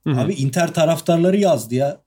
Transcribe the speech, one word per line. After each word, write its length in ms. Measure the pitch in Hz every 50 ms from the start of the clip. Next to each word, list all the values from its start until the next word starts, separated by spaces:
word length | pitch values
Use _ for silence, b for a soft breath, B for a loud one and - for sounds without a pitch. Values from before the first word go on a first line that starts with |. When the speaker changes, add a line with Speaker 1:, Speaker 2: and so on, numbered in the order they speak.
| _
Speaker 1:
Hı 40 | 160
hı. 100 | 139 127
Speaker 2:
Abi 140 | 135 160 202
Inter 400 | 139 135 139 120 180 170 165 -
taraftarları 640 | 175 160 160 165 156 - - 170 165 170 185 190
yazdı 380 | 208 202 180 156 120 113 113 123
ya. 260 | 127 139 139 - - _